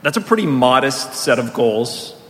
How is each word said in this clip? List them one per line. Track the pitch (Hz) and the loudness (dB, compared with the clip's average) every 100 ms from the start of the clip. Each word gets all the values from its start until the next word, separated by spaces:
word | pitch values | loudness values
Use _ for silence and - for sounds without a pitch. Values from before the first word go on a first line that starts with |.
That's | 147 220 | -2 -2
a | |
pretty | - 214 185 | 0 0 2
modest | 131 127 131 139 135 - | 2 4 4 2 -4 -10
set | - - 123 | -6 0 0
of | 117 | 0
goals | - 120 107 117 - - - | 0 0 2 -4 -6 -14 -18